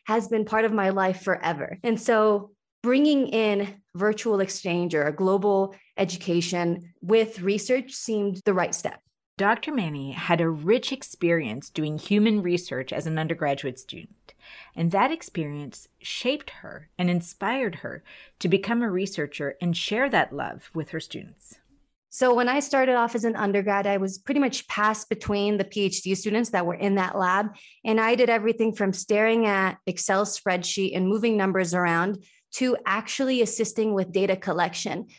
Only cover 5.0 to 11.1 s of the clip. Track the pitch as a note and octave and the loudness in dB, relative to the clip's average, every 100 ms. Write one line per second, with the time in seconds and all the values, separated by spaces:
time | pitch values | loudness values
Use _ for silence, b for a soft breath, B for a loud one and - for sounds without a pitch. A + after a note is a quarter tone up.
5 | D3 D3 F#3 G3 G#3 G3 G3 B B B | 0 0 2 2 2 2 0 B B B
6 | F#3+ F3 - F3 E3+ F3 E3+ E3+ - - | -4 -4 -2 0 0 0 0 -2 -8 -10
7 | F3 A3+ A3 G#3 F#3 G#3 G#3 B3+ C4 - | 2 2 2 -2 -2 0 0 -2 -2 -10
8 | - G#3+ G3+ F#3+ G#3 F#3 E3+ - - - | -4 -2 -2 -2 0 2 0 -2 -6 -8
9 | _ _ _ - G3+ A#3 - C#4 E3 D3 | _ _ _ -2 2 2 -2 -2 -2 -4
10 | C#3 A#3+ F3 E3+ E3 D#3 D#3+ B3 B3+ C4+ | -8 -6 0 2 2 0 2 2 0 -8
11 | - | -10